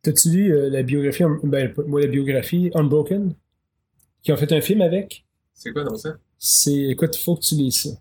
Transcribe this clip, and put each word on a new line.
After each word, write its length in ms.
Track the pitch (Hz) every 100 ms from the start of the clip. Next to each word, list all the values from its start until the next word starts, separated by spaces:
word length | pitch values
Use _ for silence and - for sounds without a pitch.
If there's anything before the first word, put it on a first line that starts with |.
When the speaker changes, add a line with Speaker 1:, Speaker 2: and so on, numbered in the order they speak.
Speaker 1:
T'as-tu 280 | - - 165
lu, 220 | 175 202
euh, 160 | 151 139
la 140 | 135
biographie, 400 | 127 143 143 - 170 151
ben, 300 | 147 139 123
pas, 80 | -
moi, 180 | 156 143
la 60 | 143
biographie 640 | 139 139 131 - 175 175
Unbroken, 580 | 170 147 151 147 196 190 - _ _ _ _ _ _ _ _
qui 120 | -
ont 40 | 135
fait 140 | 147
un 80 | 156
film 220 | - 214
avec ? 440 | 175 185 196 - _ _ _
Speaker 2:
C'est 180 | _ -
quoi, 120 | 147
donc, 120 | 139 -
ça ? 180 | 156 156 _ _
Speaker 1:
C'est, 360 | - - 147
écoute, 400 | 143 139 127 160
faut 200 | - - 170
que 40 |
tu 140 | -
lises 280 | 151 131 -
ça. 60 | - 110